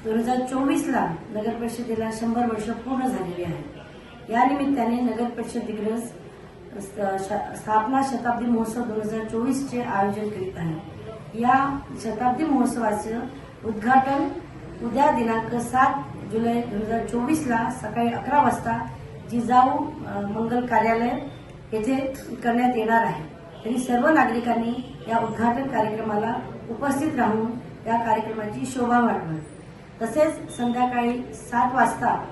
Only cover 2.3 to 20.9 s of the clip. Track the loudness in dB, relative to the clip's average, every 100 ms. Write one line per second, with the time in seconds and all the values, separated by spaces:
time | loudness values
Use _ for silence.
2.3 | 2 0 0 -4 -6 -4 -2 0 -2 -4
3.3 | -4 -4 -6 -8 -14 -16 -18 -18 -18 -2
4.3 | 4 4 4 0 2 2 2 0 0 -2
5.3 | -4 -6 -6 -6 -4 -2 -2 -6 -12 -18
6.3 | -18 -18 -18 -14 -12 -12 -4 -2 -2 -2
7.3 | -4 -4 -8 0 0 2 2 2 0 0
8.3 | 0 2 2 0 -2 -4 -2 -2 -4 -4
9.3 | -2 0 0 -2 -4 -2 0 0 0 -4
10.3 | -4 -6 -4 -4 -4 -8 -14 -12 -12 -10
11.3 | 0 4 6 4 0 -6 -8 -6 0 2
12.3 | 2 4 4 4 2 0 0 -2 -4 -6
13.3 | -10 -16 -10 -6 -2 6 6 6 0 0
14.3 | -4 -12 -14 -14 -8 -4 4 4 4 2
15.3 | 0 0 -2 0 4 4 2 -6 -10 -4
16.3 | 0 2 0 0 -4 -2 -2 0 -2 2
17.3 | 2 2 0 0 -4 -4 0 0 0 2
18.3 | 4 6 2 -2 -2 -4 -10 -12 -14 -4
19.3 | -2 6 8 8 4 -2 -6 -6 -4 -2
20.3 | -2 0 0 4 4 6